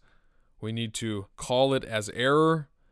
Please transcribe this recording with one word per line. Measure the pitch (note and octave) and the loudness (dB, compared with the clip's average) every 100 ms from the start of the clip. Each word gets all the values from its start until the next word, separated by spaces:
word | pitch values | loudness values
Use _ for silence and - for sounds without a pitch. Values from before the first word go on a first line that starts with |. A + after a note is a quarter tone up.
| _ _ _ _ _ _ | _ _ _ _ _ _
we | A2 | -8
need | A2+ A#2 | -4 -6
to | - A2+ G#2 F#2+ - | -4 -4 -4 -8 -10
call | - B2+ C3+ | -2 2 4
it | C3 | 2
as | - A2 G#2 | -2 -4 -4
error | - B2+ D3 D#3+ D#3+ D3 _ _ | -2 2 4 4 2 -2 _ _